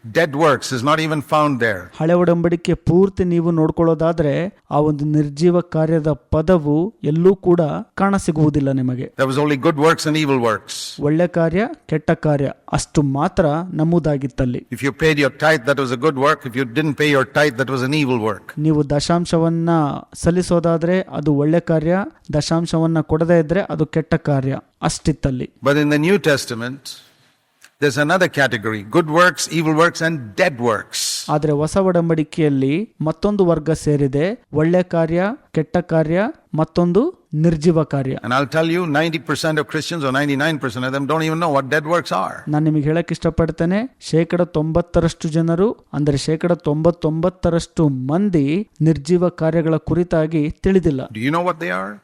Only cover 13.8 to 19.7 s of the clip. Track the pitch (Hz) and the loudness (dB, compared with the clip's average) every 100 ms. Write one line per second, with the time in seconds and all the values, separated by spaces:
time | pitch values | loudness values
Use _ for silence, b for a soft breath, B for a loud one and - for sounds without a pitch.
13.8 | 160 175 156 143 135 - 127 120 - 113 | 2 2 0 -2 -4 -4 -4 -4 -10 -6
14.8 | 139 - 160 147 135 - 151 156 120 135 | -6 0 0 2 0 2 0 2 0 -2
15.8 | 131 123 151 135 139 151 131 120 127 123 | -2 0 -2 2 0 0 -4 -4 -4 -2
16.8 | 156 139 151 139 127 147 151 117 127 131 | -2 0 2 2 2 2 0 0 -4 -2
17.8 | 131 151 135 123 107 95 - - 151 151 | 0 0 0 0 0 -4 -10 -2 0 0
18.8 | 143 147 - 170 170 165 165 165 165 | 0 -2 0 0 0 0 0 0 0